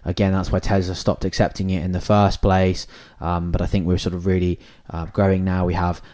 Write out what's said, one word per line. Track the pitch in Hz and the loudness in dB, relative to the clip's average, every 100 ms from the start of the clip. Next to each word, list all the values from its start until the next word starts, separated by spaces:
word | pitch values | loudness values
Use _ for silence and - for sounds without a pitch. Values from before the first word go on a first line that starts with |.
Again, | - 87 98 | -6 0 2
that's | 95 90 | 2 0
why | 95 | -2
Tesla | - 98 90 | 0 0 0
stopped | 90 - - | -2 -2 -2
accepting | 95 - 101 - 95 | -2 0 0 0 -2
it | 92 | -2
in | 90 | -2
the | 90 | -2
first | - 104 101 - | 2 4 4 2
place. | 101 95 95 87 - - - - | 2 4 2 0 -6 -18 -20 -10
Um, | 80 87 87 | -4 -2 -2
but | 82 | -2
I | 87 | 0
think | 101 85 | 0 2
we're | 90 | 0
sort | - | 0
of | 90 92 | -4 0
really, | 92 90 87 - - - | 0 0 -2 -8 -20 -12
uh, | 82 82 | -10 -6
growing | - 98 95 92 | 0 2 2 0
now. | 92 90 | 0 0
We | |
have, | 87 90 87 - | 0 -2 -4 -8